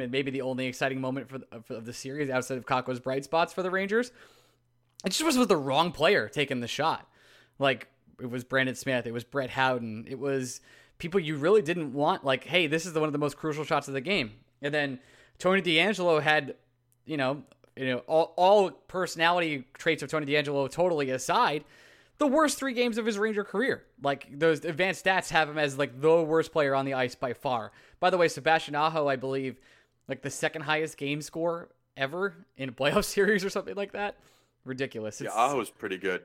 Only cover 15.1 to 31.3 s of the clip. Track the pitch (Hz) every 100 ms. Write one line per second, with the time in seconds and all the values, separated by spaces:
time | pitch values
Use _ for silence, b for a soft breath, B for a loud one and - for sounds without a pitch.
15.1 | b b b 180 196 175 160 190 185 175
16.1 | 156 156 151 135 - _ _ _ _ -
17.1 | 156 131 147 - _ _ - 131 123 -
18.1 | 160 160 - 180 208 185 - - 185 175
19.1 | 165 165 175 165 143 - - 165 151 139
20.1 | 156 143 147 143 139 131 - 180 156 135
21.1 | 127 - 190 226 147 - B B B B
22.1 | B 294 294 302 - 269 240 240 220 226
23.1 | 202 220 208 202 196 254 - - - 139
24.1 | 139 - 143 165 151 156 156 190 165 190
25.1 | 185 - 165 151 151 147 135 135 123 151
26.1 | 170 156 160 151 165 143 135 139 131 127
27.1 | - 127 117 139 123 107 b b b 180
28.1 | 185 165 - 156 160 147 147 160 160 143
29.1 | 131 135 135 131 123 b b b b -
30.1 | 135 139 - 156 156 147 156 156 - 143
31.1 | 147 147